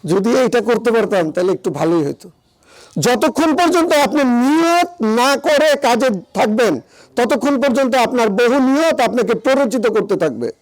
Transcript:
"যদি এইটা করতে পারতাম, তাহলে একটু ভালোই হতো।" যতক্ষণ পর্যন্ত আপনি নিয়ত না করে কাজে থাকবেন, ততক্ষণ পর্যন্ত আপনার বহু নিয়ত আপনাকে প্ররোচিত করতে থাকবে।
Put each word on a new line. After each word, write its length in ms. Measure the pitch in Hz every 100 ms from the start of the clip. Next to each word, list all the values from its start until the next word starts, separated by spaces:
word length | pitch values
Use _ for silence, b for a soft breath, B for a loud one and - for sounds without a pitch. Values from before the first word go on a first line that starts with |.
| 170
"যদি 320 | 185 202 262
এইটা 240 | 247 240
করতে 300 | 214 226 233
পারতাম, 400 | 226 202 196 160
তাহলে 220 | 151 185
একটু 180 | 190 196
ভালোই 340 | 143 156 170 143
হতো।" 240 | 139 185 _ _ B B B B -
যতক্ষণ 560 | 190 247 302 - 320 302
পর্যন্ত 380 | 349 359 330
আপনি 300 | 302 277 294
নিয়ত 800 | 262 240 254 311 330 339 349 -
না 360 | 220 220 254 277
করে 380 | 302 294 302 285
কাজে 280 | 269 240 262 196 -
থাকবেন, 460 | 190 214 214 226 135 - B B -
ততক্ষণ 460 | 240 262 285 285
পর্যন্ত 340 | 277 247 269 254
আপনার 340 | 226 254 226
বহু 300 | 196 240 269
নিয়ত 420 | 262 277 320 302
আপনাকে 340 | 233 226 208 226
প্ররোচিত 520 | 285 269 269 233 220
করতে 300 | 208 202 185
থাকবে। 340 | 160 117 117 -